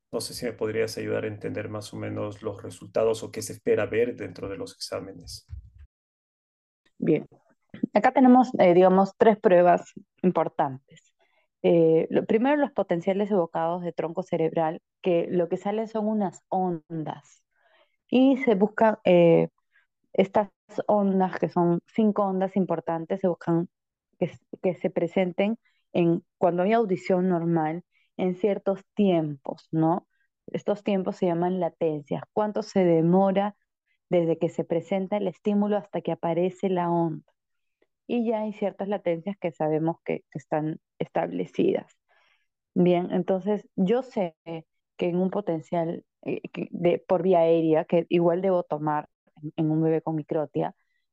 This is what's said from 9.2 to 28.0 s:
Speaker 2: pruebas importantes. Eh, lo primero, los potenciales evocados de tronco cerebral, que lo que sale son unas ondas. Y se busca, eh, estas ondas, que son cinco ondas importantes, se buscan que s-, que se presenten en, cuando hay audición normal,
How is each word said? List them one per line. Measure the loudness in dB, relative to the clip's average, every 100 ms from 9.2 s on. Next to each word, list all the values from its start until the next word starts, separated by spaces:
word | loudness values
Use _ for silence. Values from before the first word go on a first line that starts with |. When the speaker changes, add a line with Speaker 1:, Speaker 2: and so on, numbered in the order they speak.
| 4 4
Speaker 2:
pruebas | 4 6 6 4 0 -18 -20 _
importantes. | 0 0 -2 -2 -4 -4 _ -20 _ _ _ _ _ _
Eh, | 2 4 6 4 2
lo | -2 0
primero, | 0 2 0
los | 0
potenciales | -2 -2 -2 -2 -2 0
evocados | 0 -2 -2 -4 -4
de | -6
tronco | -6 -6 -8
cerebral, | -6 -2 -2 0 -4 -4 _ _
que | 0 0 0
lo | -2 -2
que | -4
sale | -4 -6 -6
son | -4 -2
unas | -2 -4 -6 _
ondas. | -4 -2 -4 -8 -10 -8 -12 _ _ _ _ _ _ _ _ _
Y | 4 4 4
se | 2
busca, | 2 2 2 2 2
eh, | 4 6 6 6 2 -6 _ _ _ _ _
estas | 0 0 0 -2 _ _ -8 -2
ondas, | 0 2 0 0 -2
que | -4
son | 0 0 0 -2
cinco | 0 0 2
ondas | -2 -2 -2 -2
importantes, | -2 -2 -4 -6 -4 -2
se | -2
buscan | -2 -2 -2 -2 _ _ _ _ _
que | -6
s-, | -6 _ -6
que | -6
se | -4 -4
presenten | -4 -2 0 -2 0 -2 -4 _ _ _
en, | 0 2 0 -4 _
cuando | 0 2
hay | 2
audición | 2 0 -4 0 0 2
normal, | 0 0 0 0 -6 -12 _